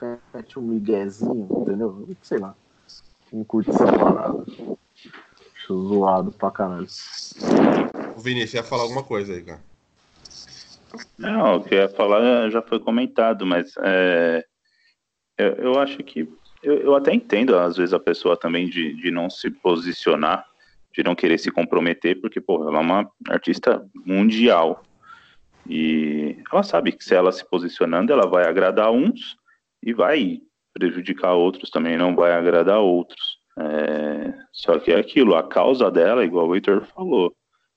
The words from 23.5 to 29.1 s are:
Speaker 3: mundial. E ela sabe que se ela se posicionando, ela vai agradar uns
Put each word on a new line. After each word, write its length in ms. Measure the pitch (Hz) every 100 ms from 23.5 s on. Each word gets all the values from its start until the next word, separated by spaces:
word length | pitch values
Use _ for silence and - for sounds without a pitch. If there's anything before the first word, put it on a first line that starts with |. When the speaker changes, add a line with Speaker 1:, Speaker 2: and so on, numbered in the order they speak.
| - - 117 - - 87
Speaker 3:
mundial. 800 | 95 110 110 117 90 82 - - _ - - _ _ _ _ -
E 720 | 80 80 78 78 76 76 - -
ela 120 | 180
sabe 300 | 202 185 -
que 100 | -
se 100 | -
ela 200 | 92 92
se 100 | 92
posicionando, 680 | - 90 87 - 85 85 117
ela 120 | 139 95
vai 220 | 90 85
agradar 420 | 87 92 107 107
uns 460 | 117 175